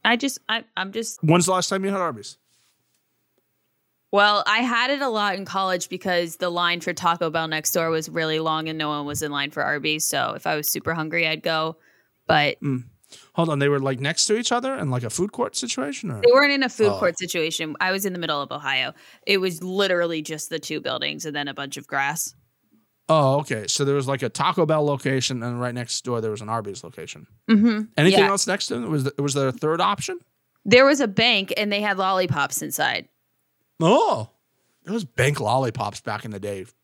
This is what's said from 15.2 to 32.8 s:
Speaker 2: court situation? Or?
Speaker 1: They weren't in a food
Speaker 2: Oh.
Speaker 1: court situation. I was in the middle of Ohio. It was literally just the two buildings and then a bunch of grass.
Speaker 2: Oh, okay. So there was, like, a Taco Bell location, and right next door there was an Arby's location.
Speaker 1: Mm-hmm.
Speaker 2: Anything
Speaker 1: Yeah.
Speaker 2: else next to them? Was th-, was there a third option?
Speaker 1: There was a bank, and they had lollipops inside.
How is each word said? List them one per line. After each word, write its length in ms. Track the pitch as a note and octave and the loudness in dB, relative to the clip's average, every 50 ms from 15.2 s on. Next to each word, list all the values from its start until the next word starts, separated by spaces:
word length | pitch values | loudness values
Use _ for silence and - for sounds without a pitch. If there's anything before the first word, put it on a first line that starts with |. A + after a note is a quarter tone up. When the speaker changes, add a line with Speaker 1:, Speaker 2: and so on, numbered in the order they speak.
| F3+ G#3+ | -2 -2
Speaker 2:
court 240 | - - A#3 G#3+ - | -2 -4 -4 -4 -4
situation? 560 | - - A#3 - - C4 C#4+ C#4 - - F#3 | -6 -6 -4 -4 -4 -4 -6 -6 -6 -6 -6
Or? 100 | A#2 G#3 A#3 | -6 2 4
Speaker 1:
They 80 | A#3+ | 6
weren't 200 | B3 C4+ C#4+ C#4+ | 6 6 6 4
in 100 | C#4 C#4 | 2 2
a 80 | C4+ B3 | 0 -2
food 200 | - - A3 G3+ | 2 2 2 2
Speaker 2:
Oh. 100 | G3+ F#3+ | 2 2
Speaker 1:
court 180 | G3+ F3+ E3+ | 0 0 0
situation. 580 | - F#3 F3 - F3 D#3 D#3+ D#3+ - E3 D#3 D3 - | -2 -8 -4 -2 -2 -2 -2 -2 -4 -6 -6 -4 -2
I 100 | F#3 F#3 | -2 -2
was 140 | F#3+ G3 G3 | 0 -2 -2
in 80 | G3 F3+ | -4 -4
the 60 | F3+ | -4
middle 200 | E3+ D#3+ D3+ C#3+ | -4 -2 -2 -4
of 120 | C#3 C3+ | -4 -6
Ohio. 420 | - D3 D3 C3+ C3+ C3 C3 C3 - - - - - _ _ | -8 -8 -4 -2 -2 -2 -2 -4 -6 -12 -20 -20 -20 _ _
It 120 | - G3 F#3+ | 0 2 2
was 240 | F#3 F#3 E3+ D#3+ F3+ | 2 -2 -4 -4 -8
literally 580 | F#3 F#3 G3 G3+ F#3+ F3+ E3+ F3 E3+ E3+ D#3 | -6 0 0 2 2 2 0 0 -2 -2 -4
just 300 | D3+ D3+ D#3+ D3+ - - | -6 -6 -10 -10 -8 -8
the 80 | E3 D#3 | -8 -8
two 200 | - - D#3 D3 | -6 -6 -8 -6
buildings 460 | D3 - B2+ B2 C#3+ D3 D3 D3 - | -6 -6 -6 -4 -4 -6 -6 -8 -10
and 100 | D#3 C#3+ | -8 -8
then 120 | D3 C#3+ | -6 -6
a 60 | C#3+ C3+ | -6 -8
bunch 200 | - C#3 C#3 - | -8 -10 -10 -10
of 100 | C#3+ C3+ | -14 -12
grass. 480 | _ - C#3 C3+ C#3 D#3 E3 - - - _ _ _ _ _ _ _ _ _ _ _ _ _ _ | _ -4 -2 -2 -2 -4 -6 -8 -10 -10 _ _ _ _ _ _ _ _ _ _ _ _ _ _
Speaker 2:
Oh, 320 | - D#3+ D#3 C#3+ C3 C3+ C#3+ | 2 4 4 4 4 2 2
okay. 260 | D3+ - B2 A2 G#2 | 0 -2 -6 -6 -4
So 180 | F2 - - C#3+ | -4 -2 0 0
there 120 | C#3 C#3 | 2 2
was, 120 | C#3+ C3 | 0 0
like, 140 | C3 C#3 B2 | -2 -4 -2
a 80 | C3+ A2+ | -4 -6
Taco 380 | - - C#3+ F3 F3+ F3+ E3 | -2 0 0 0 2 2 2
Bell 180 | D3+ D#3 D#3 D3 | 2 2 2 2
location, 560 | D3 C#3+ C3 - C#3+ C3+ C3 B2+ - C3 A#2+ | 2 0 0 0 0 0 0 0 -2 -4 -4
and 180 | A2+ B2 A#2+ A#2+ | -6 -6 -4 -4
right 140 | B2 B2 A#2+ | -4 -4 -4
next 300 | B2 A#2+ - - - - | -6 -6 -6 -8 -6 -4
door 160 | B2 A#2+ A#2 | -4 -4 -2
there 80 | A2 A2 | -2 -4
was 120 | G#2+ G2+ | -4 -6
an 80 | G#2+ G#2+ | -6 -4
Arby's 340 | A2+ A#2 G#2 G#2 F#2+ - - | -4 -4 -4 -6 -10 -10 -14
location. 420 | E2 - - D#2+ D#2 - D#2 D#2 _ _ _ _ - | -16 -14 -14 -14 -14 -14 -18 -20 _ _ _ _ 4
Speaker 1:
Mm-hmm. 320 | A3+ G3+ G#3+ A#3+ A3 G#3+ G#3+ - _ | 6 6 6 4 4 0 -4 -4 _
Speaker 2:
Anything 220 | - D3+ F#3+ F#3+ F3+ | 4 6 6 8 8
Speaker 1:
Yeah. 80 | E3+ | 6
Speaker 2:
else 180 | C#3+ G3 G3 - | 6 4 0 0
next 220 | - F#3 G#3 - | -2 -2 -4 -4
to 80 | - - | -4 -4
them? 160 | A#3+ A#3+ G#3+ | -6 -4 -2
Was 120 | D#3 C#3+ C3 | -2 0 0
th-, 120 | C#3 - | -2 -2
was 160 | - C#3+ C#3+ C3 | -2 -4 -2 0
there 140 | C#3+ C#3 | 0 0
a 40 | C3 | 0
third 300 | B2+ A#2 - D3+ D#3+ E3+ | -2 -2 -2 -2 0 2
option? 380 | F3+ G3+ G3+ - - - F#4 F4 _ _ _ _ _ _ _ _ _ | 2 0 0 -2 -4 -8 -8 -10 _ _ _ _ _ _ _ _ _
Speaker 1:
There 220 | G3+ G#3+ B3 C4+ | 6 8 8 8
was 140 | C#4 D4+ C4 | 8 6 4
a 80 | C#4 | 0
bank, 440 | G#3+ F#3+ - A3 A#3+ A#3 G3 F#3+ - - | 0 2 2 4 4 4 2 0 -2 -2
and 140 | - G#3 G#3 | -2 -2 0
they 100 | G3+ G3+ | 0 -2
had 160 | G#3 G#3 G3 | 0 -2 0
lollipops 640 | F#3 F#3+ F#3 G3 F#3 F#3 E3+ B2+ D3 C#3 C#3+ - - | 0 0 2 2 2 0 0 0 0 -2 -2 -2 -6
inside. 460 | D#3+ D3 - - | -6 -6 -4 -2